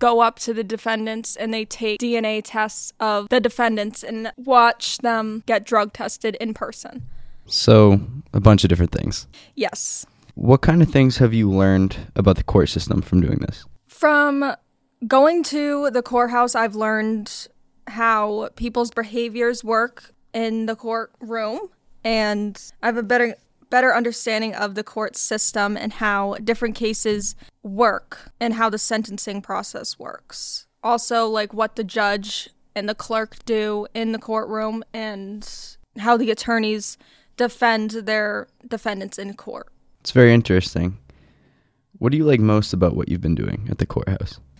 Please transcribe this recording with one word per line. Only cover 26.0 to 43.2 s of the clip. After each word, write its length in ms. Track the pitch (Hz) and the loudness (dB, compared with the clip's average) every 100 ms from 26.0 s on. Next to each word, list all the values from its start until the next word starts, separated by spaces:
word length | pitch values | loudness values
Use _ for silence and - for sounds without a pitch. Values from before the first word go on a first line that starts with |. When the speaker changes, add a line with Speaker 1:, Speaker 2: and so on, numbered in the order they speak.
| 214 202 202 202 | -2 0 -2 -4
Speaker 1:
different 320 | 220 226 233 214 | -4 -2 -4 -4
cases 580 | 226 220 220 208 196 - - _ | -4 -4 -2 -4 -4 -10 -16 _
work 680 | 208 196 233 196 - - - - | -8 0 0 0 -8 -20 -18 -6
and 160 | 233 | -4
how 160 | 226 226 | 0 -2
the 80 | 214 | -2
sentencing 640 | - 220 214 196 - 202 | -4 -4 -4 -8 -8 -10
process 560 | 185 190 202 - - - | -8 -8 -8 -10 -10 -10
works. 680 | - - _ - - - - _ | -12 -16 _ -14 -12 -12 -14 _
Also, 420 | 220 233 - 233 226 | -2 -2 0 -2 0
like, 260 | 220 208 | -2 -4
what 220 | 214 214 | -4 -4
the 100 | - | -4
judge 640 | 196 226 202 202 202 - - _ _ 214 | -6 -2 0 -2 -6 -10 -12 _ _ -8
and 120 | 202 | -6
the 60 | |
clerk 500 | 214 - 220 220 - | -6 -4 -4 -4 -8
do 440 | - 220 214 208 208 | -4 -2 -2 -4 -6
in 200 | 226 226 | -6 -4
the 60 | 220 | -4
courtroom 640 | - 220 220 214 214 226 - | -4 -4 -4 -4 -4 -6 -10
and 840 | 226 214 202 196 208 - - - - _ - | -10 -10 -10 -12 -14 -14 -16 -18 -20 _ -4
how 180 | 214 240 | 2 2
the 140 | 226 | 2
attorneys 680 | 214 - 226 214 214 - - _ _ _ - | -2 -2 -2 0 -4 -8 -12 _ _ _ -4
defend 540 | 240 - 240 220 214 | -4 0 0 2 -2
their 560 | 220 208 214 208 208 - _ 240 | -6 -4 -2 -2 -4 -10 _ -10
defendants 520 | 220 220 196 196 - | -8 -6 -6 -8 -10
in 160 | 196 | -12
court. 340 | 196 - - - _ _ _ | -14 -14 -14 -16 _ _ _
Speaker 2:
It's 100 | - | 0
very 200 | 127 120 | 6 8
interesting. 640 | 117 113 92 - - 87 101 - - _ _ _ _ _ _ _ - | 8 4 2 0 -2 -4 -6 -14 -20 _ _ _ _ _ _ _ -4
What 140 | 120 | 0
do 60 | 147 | 2
you 60 | |
like 160 | 151 127 | 4 4
most 320 | 107 107 104 | 4 4 2
about 220 | 90 87 | 2 2
what 140 | 57 - | 2 -2
you've 120 | 87 | -2